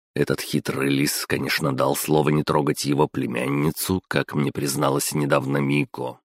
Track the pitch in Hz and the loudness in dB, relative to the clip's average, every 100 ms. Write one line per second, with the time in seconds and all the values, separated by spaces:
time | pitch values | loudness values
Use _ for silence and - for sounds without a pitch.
0 | _ - 73 - - 73 - 67 69 69 | _ -2 0 0 -2 -2 -2 -2 0 2
1 | 73 - - 69 67 - 76 65 65 69 | 0 -2 -2 -2 -2 -2 0 0 0 0
2 | - 76 73 76 73 73 71 73 69 71 | 2 2 4 2 2 2 2 0 0 2
3 | 147 - 120 120 127 143 147 - - 95 | 2 0 -4 -2 -2 0 0 -2 -2 -2
4 | - 73 67 73 69 69 71 69 71 71 | 0 -2 0 0 -2 -2 -4 0 0 2
5 | - - 73 71 65 71 69 73 69 - | 0 -2 2 2 2 -2 0 0 -2 -4
6 | 62 - _ | -10 -10 _